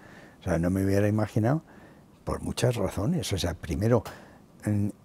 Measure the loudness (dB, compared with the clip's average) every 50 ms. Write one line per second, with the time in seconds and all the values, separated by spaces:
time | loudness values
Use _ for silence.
0 | -20 -20 -20 -20 -20 -20 -18 -8 -4 -2 0 2 2 2 2 2 2 2 2 2
1 | 2 2 2 0 0 0 0 2 2 2 2 0 -2 -8 -20 -20 -20 -20 -20 -20
2 | -20 -20 -20 -14 -10 -8 -8 -6 -6 -8 -4 0 0 0 2 0 -2 -4 -2 -2
3 | -2 -2 -2 -2 -2 -4 -4 -2 -2 -2 -4 -6 -6 -6 -4 0 2 4 4 2
4 | 2 -2 -12 -18 -20 -20 -20 -20 -20 -20 -16 -8 -4 -2 0 0 0 -2 -4 -8